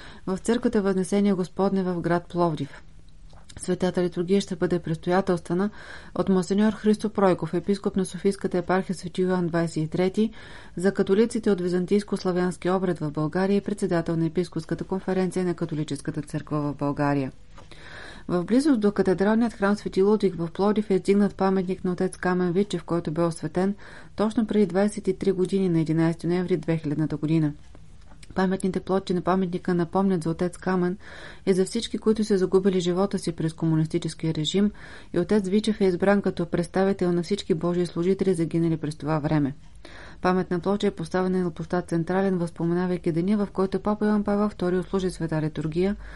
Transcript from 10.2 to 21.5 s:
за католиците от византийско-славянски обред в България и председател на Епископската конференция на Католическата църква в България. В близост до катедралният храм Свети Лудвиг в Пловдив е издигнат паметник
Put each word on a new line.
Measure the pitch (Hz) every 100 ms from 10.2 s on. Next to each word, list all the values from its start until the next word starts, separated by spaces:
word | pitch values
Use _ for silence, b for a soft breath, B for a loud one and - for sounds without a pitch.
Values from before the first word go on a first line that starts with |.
| 220 B B B B -
за | 190
католиците | 190 190 190 233 226 214
от | 185
византийско-славянски | 180 180 175 202 - 196 185 180 180 175 175 190
обред | 185 165
в | 151
България | 151 151 180 190 202
и |
председател | - 202 190 170 165 165
на | 165
Епископската | 170 170 160 - 160
конференция | - 190 190 190 185 185
на | 180
Католическата | 165 165 151 151 143 - 151
църква | - 151 - 151
в | 147 143
България. | 143 143 143 143 135 - - B B B B B B B -
В | 175
близост | 175 247 302 240
до | 202
катедралният | 202 190 180 196 226 233
храм | - 196 208
Свети | 185 185
Лудвиг | 202 214 190
в | 170 170
Пловдив | - 202 214 208
е |
издигнат | 185 190 202 202
паметник | - 190